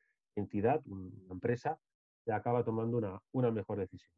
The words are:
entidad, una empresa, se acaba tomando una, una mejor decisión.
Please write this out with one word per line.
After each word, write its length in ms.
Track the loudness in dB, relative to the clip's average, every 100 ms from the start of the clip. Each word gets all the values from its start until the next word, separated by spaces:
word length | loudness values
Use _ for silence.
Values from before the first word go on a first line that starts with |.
| _ _ _
entidad, 480 | -6 -2 2 4 4 0
una 460 | -8 -10 -12 -12
empresa, 460 | -4 0 0 -2 -6 _ _ _ _
se 80 | -4
acaba 320 | -2 2 2
tomando 340 | 2 0 0 0
una, 240 | 0 -4 -4
una 180 | 2 2
mejor 260 | 2 -2 -4
decisión. 340 | -4 -8 -16